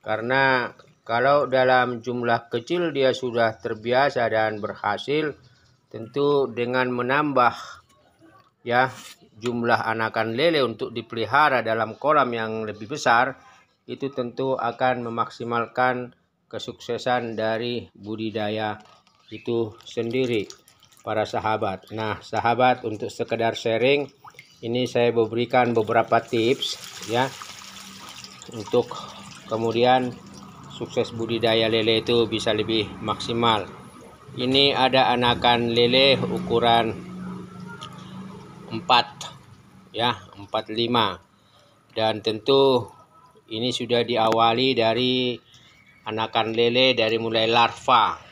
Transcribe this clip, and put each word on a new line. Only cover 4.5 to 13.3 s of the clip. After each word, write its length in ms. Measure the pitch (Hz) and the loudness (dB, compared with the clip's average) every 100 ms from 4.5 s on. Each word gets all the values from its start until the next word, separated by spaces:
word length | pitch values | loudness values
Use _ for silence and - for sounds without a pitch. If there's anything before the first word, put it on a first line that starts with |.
| 107 | -2
berhasil, 720 | 104 98 101 98 - 147 156 - _ _ _ _ _ | -8 -6 -4 -4 -2 -2 -2 -8 _ _ _ _ _
tentu 560 | 113 113 139 143 143 127 | -14 -8 -2 2 2 0
dengan 440 | 113 120 127 127 | -2 -2 0 0
menambah, 640 | 123 120 139 151 131 120 - - - _ _ _ _ - - _ _ | -2 0 0 2 4 4 2 -14 -18 _ _ _ _ -20 -20 _ _
ya, 320 | 120 120 131 117 - - _ 110 | 0 2 2 -2 -18 -20 _ -8
jumlah 480 | 117 120 117 113 113 | -4 -2 2 2 0
anakan 480 | 113 110 113 110 113 | -2 -2 -2 -2 0
lele 240 | 165 156 | 2 2
untuk 320 | 123 113 - | 0 -2 -8
dipelihara 720 | 117 113 113 107 135 151 127 110 | -8 -10 -6 0 4 4 2 0
dalam 320 | 110 110 104 | -2 -2 -2
kolam 320 | 139 151 123 | 2 2 2
yang 320 | 117 113 110 110 | -2 -4 -4 -6
lebih 280 | 101 107 | -10 -10
besar, 480 | 143 135 117 131 | -2 4 4 4